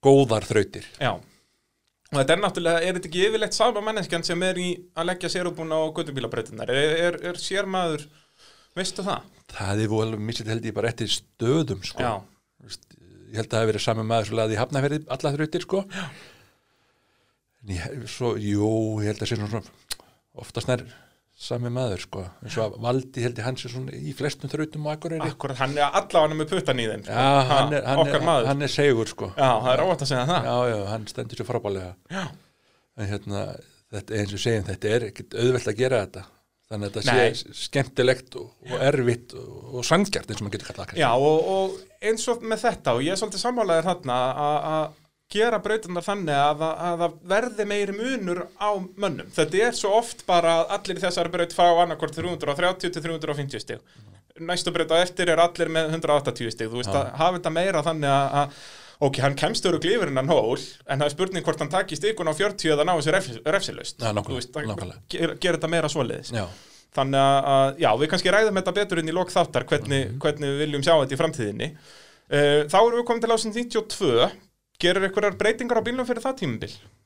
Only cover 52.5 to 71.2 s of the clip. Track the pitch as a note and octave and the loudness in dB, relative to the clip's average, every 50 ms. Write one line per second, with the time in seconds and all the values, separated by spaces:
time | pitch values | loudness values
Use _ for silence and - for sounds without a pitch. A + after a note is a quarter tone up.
52.5 | C#3+ C3+ F3+ F3+ F#3 F#3 - F3 F3 E3+ D3+ E3 E3 D#3+ D#3 D#3 D3 C#3 C#3+ C#3 | -2 0 0 0 0 0 -4 -6 -6 -4 -6 -6 -6 -6 -6 -6 -4 -4 -6 -6
53.5 | - - - - A#2+ A2+ _ _ _ - - - - - _ _ _ - D#3+ E3 | -8 -10 -10 -10 -12 -12 _ _ _ -20 -20 -20 -20 -20 _ _ _ -14 -6 -4
54.5 | F3+ F3 - F3+ E3+ E3+ D#3+ D#3 D#3+ E3 F3+ F3+ F3 - F3+ E3+ E3 D#3+ E3+ E3+ | -4 -2 -2 -2 0 0 0 4 4 4 4 2 0 -2 2 2 6 6 6 4
55.5 | E3+ - E3+ D#3+ D#3+ D#3+ D#3+ D#3 D#3+ E3 E3 D3 D3 C#3+ C#3 C3 A#2+ - B2+ A2+ | 4 0 -2 0 2 0 0 0 -2 -2 2 2 2 4 2 0 -4 -4 -6 -6
56.5 | A2 - A#2 A2 A2+ A#2+ B2 - - C#3+ C3+ - - - D#3+ F3 F#3 F3 F3 E3+ | -4 -4 -6 -4 -4 -4 -4 0 0 0 0 -2 -2 2 2 2 2 0 -2 -2
57.5 | D#3 E3 F3 G3 F#3 D#3 C#3+ E3+ D#3+ D#3 D3+ C#3 C#3 C#3 C#3 C3+ - C#3+ D3 C#3+ | 0 0 0 2 0 0 0 0 -2 0 2 2 4 4 2 2 2 0 0 0
58.5 | - - - - - - - - - _ D3 C#3 C3+ C3 B2+ C#3 C#3+ C#3 - - | -4 -16 -20 -20 -20 -20 -20 -20 -6 _ 0 0 2 2 0 0 0 2 -2 -2
59.5 | A#3 - - G3 E3 D#3 - E3+ G#3 A#3+ G3 D3 C#3 B2+ C3 D3 E3+ C#3 A2 A2 | -2 0 0 0 0 2 2 2 2 2 0 0 0 -2 2 4 4 4 4 2
60.5 | B2+ C#3+ - - - - - - C#3 C3+ D3 D3 D3 D3+ F#3 F#3 F#3+ F3 - E3 | 0 -2 -4 -12 -16 -20 -8 -6 -2 0 0 0 0 -2 -4 -2 -2 -4 -2 -2
61.5 | D3+ - E3+ - D#3 F#3 G3+ - D#3 D3 D3+ G#3 A3+ - F3+ D#3+ D#3 C3+ F#3 G#3 | -2 -2 -2 0 0 0 0 0 -6 -4 -2 -2 -2 0 -2 -2 0 0 0 0
62.5 | - - - D#3+ D3+ C#3+ D3+ E3+ F3+ E3 C3+ D#3 D#3+ G3 F#3+ - A#2+ A2+ A#2 D3 | 0 0 2 2 4 4 4 4 2 2 2 2 2 2 0 -2 -10 -6 -4 0
63.5 | E3 G3 G3 - - - - - - - A#2+ A2+ G#2 G#2 G2 - C3+ B2 A#2 - | 0 0 -2 -4 -8 -10 -12 -12 -12 -4 -4 0 0 0 -2 -2 -6 -6 -8 -8
64.5 | - D3+ D3 A2+ G#2 F2+ F#2 F#2 - - - _ - - D#3 E3 - - - F#3 | -8 -8 -6 -6 -6 -6 -8 -10 -12 -14 -16 _ -6 -4 -2 -2 -4 -2 -2 0
65.5 | E3+ D#3 E3 D#3+ E3 E3+ D#3 D3 C#3 D#3+ C3 A#2 A2+ - - - A#2+ A2+ G2 F2 | 0 0 -2 0 0 0 0 0 0 -2 -2 -2 -4 -8 -8 -6 -4 -4 -4 -6
66.5 | F#2+ - - - - - _ _ _ - C3+ C3+ C3+ C#3 C#3 C#3 C#3 C#3 C#3 C#3+ | -8 -16 -20 -20 -20 -20 _ _ _ 0 0 2 4 4 6 6 6 4 4 4
67.5 | C#3 C3+ C3+ C3+ C3+ C#3+ E3 A#2+ A2 A#2 D3 D3+ - F3+ - F3+ F3+ G#3 A3 A3 | 4 4 4 4 2 2 2 4 4 4 2 0 0 0 2 4 4 4 4 4
68.5 | F#3+ F#3+ F#3 F#3+ F3+ G3+ G#3 F#3+ F#3+ E3 D#3+ D#3+ D#3+ F#3 F3+ F3+ - F#3+ E3+ - | 2 0 -2 0 0 0 -2 0 0 -2 -2 0 0 -2 -2 0 2 2 2 2
69.5 | - B2+ - - D#3 D3 C#3+ A2 C#3 C#3 B2+ G2 G#2+ C3+ - D3+ D3 D3 D3 C#3 | 2 -2 0 0 -2 -2 0 0 0 0 0 -2 -6 -2 -2 -2 -2 0 -2 -2
70.5 | C#3 C#3 D3+ D#3 D3 C#3+ C3+ D#3+ E3 D#3 C#3 C3 C#3 B2+ | 0 0 -2 -2 -2 0 4 6 6 6 6 2 0 0